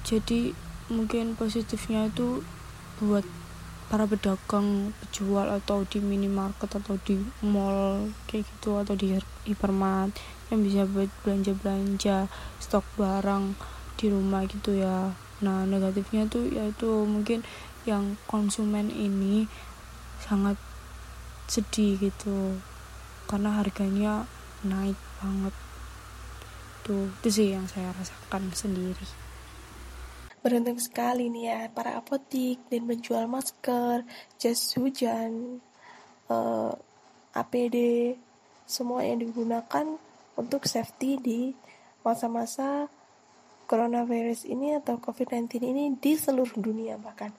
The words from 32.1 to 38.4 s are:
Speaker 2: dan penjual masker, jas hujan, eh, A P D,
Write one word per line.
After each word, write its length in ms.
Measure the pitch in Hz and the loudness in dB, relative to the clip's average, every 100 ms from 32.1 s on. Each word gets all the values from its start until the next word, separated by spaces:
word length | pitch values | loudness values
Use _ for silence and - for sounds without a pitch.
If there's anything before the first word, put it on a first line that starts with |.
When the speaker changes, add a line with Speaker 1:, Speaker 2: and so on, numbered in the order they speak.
| 277 - 262 254 247 - | -4 -2 -2 0 -2 -2
Speaker 2:
dan 160 | 240 233 | -2 0
penjual 400 | 233 233 233 226 | -4 0 0 0
masker, 800 | 254 262 - - 247 240 240 240 - - - | -2 -4 -4 0 2 2 0 -2 -16 -20 -2
jas 320 | 233 233 - - | 0 2 0 2
hujan, 800 | 262 262 233 226 226 226 247 247 _ - - - - - - | 0 2 0 0 -2 -4 -6 -10 _ -20 -20 -20 -20 -20 -2
eh, 400 | 117 113 113 113 120 - - - - _ - | 0 2 0 0 -4 -10 -20 -20 -20 _ -4
A 60 | |
P 80 | 233 247 240 | 0 0 2
D, 80 | 240 240 240 240 247 - _ | 4 4 4 2 -2 -10 _